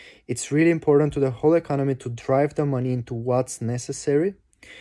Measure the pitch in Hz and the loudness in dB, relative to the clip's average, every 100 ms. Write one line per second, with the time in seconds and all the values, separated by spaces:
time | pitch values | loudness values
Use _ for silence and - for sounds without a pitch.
0 | - - - 117 - 147 165 165 156 143 | -20 -14 -8 -8 -2 2 4 2 4 4
1 | 151 143 135 120 151 170 165 139 139 131 | 4 0 -2 0 2 2 2 -2 -2 -4
2 | 127 120 - 135 147 156 143 131 127 123 | -6 -8 0 0 0 0 -2 -2 -2 -4
3 | 117 117 123 123 127 - 117 120 - - | -4 -6 -2 0 -2 -6 -6 -6 -6 -6
4 | - 143 190 190 _ _ - - | 0 0 0 -4 _ _ -20 -20